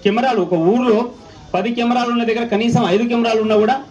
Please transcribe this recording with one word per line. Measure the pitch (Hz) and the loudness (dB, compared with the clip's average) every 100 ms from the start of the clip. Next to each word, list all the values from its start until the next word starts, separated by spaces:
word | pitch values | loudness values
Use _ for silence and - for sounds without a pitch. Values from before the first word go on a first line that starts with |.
కెమెరాలు | 208 214 262 233 | 0 0 0 0
ఒక | 175 | 0
ఊర్లో | 175 165 233 254 214 247 - - - - | 0 2 2 2 0 0 -10 -20 -20 -8
పది | 180 208 | -6 -4
కెమెరాలు | 240 233 247 240 | -2 0 0 0
ఉన్న | 240 | -2
దగ్గర | 226 226 | -2 -2
కనీసం | 233 202 233 175 208 | -2 -2 0 0 2
ఐదు | 190 240 | 0 0
కెమెరాలు | 240 233 220 | 0 0 0
ఉన్నా | 214 214 | 2 2
కూడా | 214 269 - | 2 0 -6